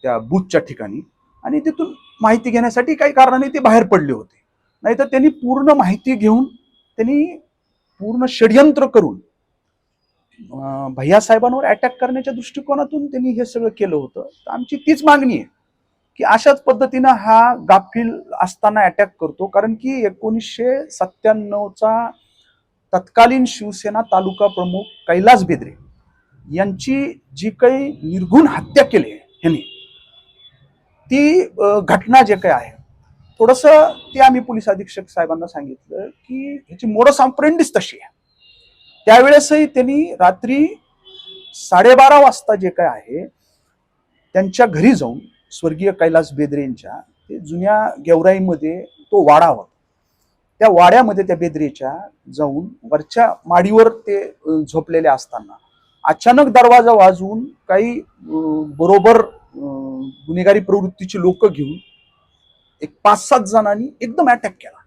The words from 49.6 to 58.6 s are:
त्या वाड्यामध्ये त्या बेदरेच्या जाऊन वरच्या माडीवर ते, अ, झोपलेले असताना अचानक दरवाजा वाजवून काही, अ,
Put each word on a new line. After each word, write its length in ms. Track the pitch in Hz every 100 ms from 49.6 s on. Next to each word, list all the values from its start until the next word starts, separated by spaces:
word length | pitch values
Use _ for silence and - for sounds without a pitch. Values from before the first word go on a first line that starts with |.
| 95 _ _ _ _ _ _ _ _ _
त्या 100 | 220
वाड्यामध्ये 560 | 175 175 226 240 196 190
त्या 100 | 175
बेदरेच्या 600 | 170 151 147 139 131 160 202 _ _
जाऊन 360 | 131 147 139 190 - 226
वरच्या 440 | 151 151 226 233 - 160
माडीवर 420 | 175 190 220 226
ते, 340 | 226 - 202
अ, 280 | - _ 156 156 147
झोपलेले 360 | 160 160 165 156
असताना 440 | 131 - 120 101 98 _ _ _ _
अचानक 420 | - 160 233 247 285
दरवाजा 460 | 233 240 247 233
वाजवून 520 | 226 190 185 190 220 269 _ _
काही, 320 | 190 226 240 - _
अ, 400 | 160 156 160 156